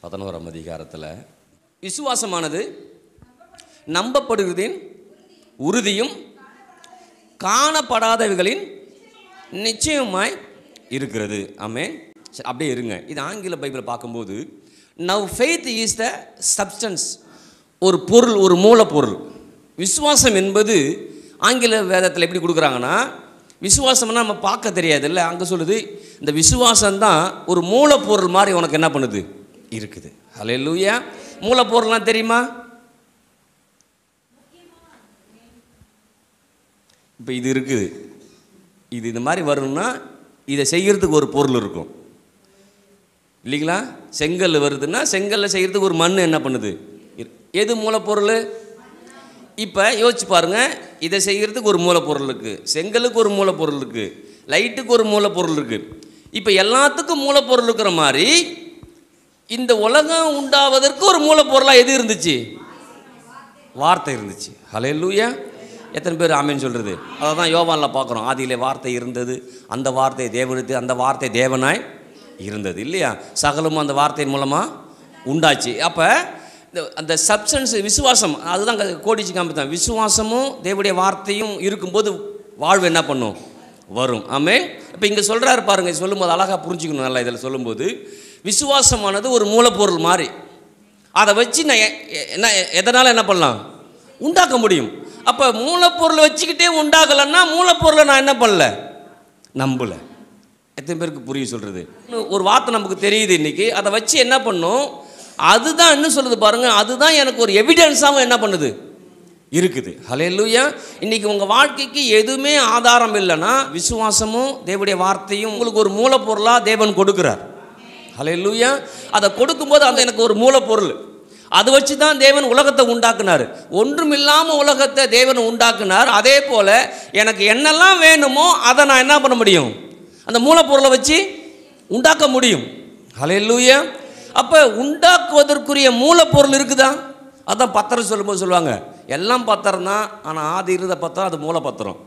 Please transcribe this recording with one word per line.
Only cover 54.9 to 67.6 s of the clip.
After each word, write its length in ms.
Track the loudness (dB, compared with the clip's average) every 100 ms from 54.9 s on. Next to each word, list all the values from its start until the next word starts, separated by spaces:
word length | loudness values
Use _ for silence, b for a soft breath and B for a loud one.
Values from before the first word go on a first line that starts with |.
| 0
மூலப்பொருள் 480 | 2 0 0 -2 -2
இருக்கு. 480 | -4 -4 -8 -10 -20 B B B
இப்ப 200 | -6 0
எல்லாத்துக்கும் 640 | 2 2 4 2 0 -6 -4
மூலப்பொருள் 480 | 2 2 4 2
இருக்கிற 260 | 2 0 0
மாதிரி, 680 | 2 2 2 2 2 0 -12 -20 -20 -20 _ _ _ _ _ _
இந்த 300 | -8 0 2
உலகம் 580 | 4 2 2 0 0 -2
உண்டாவதற்கு 720 | 0 2 4 2 2 2 2
ஒரு 140 | 4
மூலப்பொருளா 540 | 4 4 6 4 6
எது 240 | 6 6 2
இருந்துச்சு? 600 | 0 -2 -2 -4 -6 -16 -20 -20 -20 -20 -20 -20 -20 -20 -20 _ -20
வார்த்தை 420 | -2 0 0 -2 -8
இருந்துச்சு. 420 | -10 -14 -18 -20 -12
ஹல்லேலூயா. 640 | -6 -6 -4 -4 -2 -2 -6 -14 B B B B
எத்தனை 260 | -8 -8 -2
பேர் 200 | 0 0
ஆமென் 200 | 0 -4
சொல்றது? 400 | -6 -6 -8 -10 -14 -6
அதை 160 | -4 -2
தான் 200 | 0
யோவான்ல 420 | 0